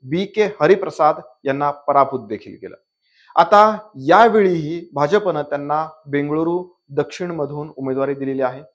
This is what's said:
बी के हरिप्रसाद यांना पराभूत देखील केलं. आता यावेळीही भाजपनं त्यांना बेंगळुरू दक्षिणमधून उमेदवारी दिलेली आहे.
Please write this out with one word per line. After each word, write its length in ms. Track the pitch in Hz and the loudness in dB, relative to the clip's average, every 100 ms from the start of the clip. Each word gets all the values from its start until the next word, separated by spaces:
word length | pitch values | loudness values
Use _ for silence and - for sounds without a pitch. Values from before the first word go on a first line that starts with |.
बी 220 | 131 160 196 | -6 -6 -4
के 200 | - 214 - | -2 -4 0
हरिप्रसाद 600 | 151 185 139 - 156 160 - _ | 2 2 2 0 0 0 -8 _
यांना 280 | 139 135 143 | -6 -2 -4
पराभूत 560 | 143 - 139 135 135 107 | -6 0 2 2 -2 -8
देखील 280 | 104 104 101 | -12 -14 -18
केलं. 140 | 92 90 _ _ _ _ _ - | -18 -20 _ _ _ _ _ 2
आता 420 | 170 208 214 214 - - 135 | 4 6 6 2 -10 -12 2
यावेळीही 720 | 180 233 214 196 175 147 170 170 | 6 6 6 2 0 -4 -10 -10
भाजपनं 480 | 143 147 202 202 156 | -4 0 0 0 -4
त्यांना 440 | 147 143 143 151 160 - 143 | -4 -6 -4 -4 -4 -10 -6
बेंगळुरू 560 | 143 143 151 165 175 180 _ _ | -4 -2 -2 -2 -2 -6 _ _
दक्षिणमधून 800 | 139 143 - 180 165 139 147 151 151 | -6 -4 -6 -10 -6 -8 -8 -12 -10
उमेदवारी 360 | 135 131 139 | -6 -4 -4
दिलेली 280 | 139 135 135 | -4 -6 -4
आहे. 200 | 131 131 151 | -4 -6 -20